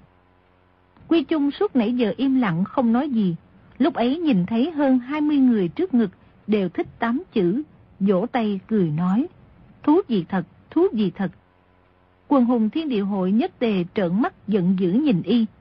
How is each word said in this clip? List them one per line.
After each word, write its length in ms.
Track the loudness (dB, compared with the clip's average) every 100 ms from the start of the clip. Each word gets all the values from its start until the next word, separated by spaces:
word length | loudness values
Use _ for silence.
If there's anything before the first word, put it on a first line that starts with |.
| -6 _ _ _ _ _ _ _ _ _ -2
Quy 160 | -2
Chung 280 | 0 -2 -2
suốt 240 | -2 -2 0
nãy 180 | 0
giờ 200 | 0 -2 0
im 220 | 0 0
lặng 240 | 0 -2
không 300 | -2 0 2
nói 160 | 0 0
gì. 260 | 0 -2 -2 -12 -20 -20 -2
Lúc 160 | -2
ấy 260 | 0 -2 0
nhìn 260 | 0 0 0
thấy 260 | -2 -2
hơn 280 | 0 2 2
hai 220 | 0 -2
mươi 160 | 0 2
người 300 | 4 2 0
trước 260 | -2 0
ngực 180 | 0 0 -4 _ _ -2
đều 220 | -2 0
thích 180 | -4 -8 -6
tám 240 | -4 -4 -4
chữ, 300 | 0 0 0 -6 -18 -20 -4
vỗ 260 | 0 0 -2
tay 280 | -2 -2 -4 -2
cười 240 | -2 0
nói: 360 | 0 0 0 -2 -8 -20 -20 -20 -6
"Thú 180 | 2 2 2
vị 180 | -4 -2
thật, 140 | -6 -6 _ _
thú 180 | 0 0
vị 180 | 0 -4 -4
thật." 160 | -8 -8 _ _ _ _ _ _ _ _ _
Quần 180 | 2 4
hùng 240 | 2 0
Thiên 200 | -2 -2
Địa 120 | -2
Hội 300 | -2 -2 0
nhất 280 | 0 0 -2
tề 240 | -2 -2 -2
trợn 280 | -2 -2 0
mắt 260 | -2 -4 -4
giận 280 | 0 0 0
dữ 120 | 0
nhìn 300 | 2 2 0
y. 240 | 0 0 0 -6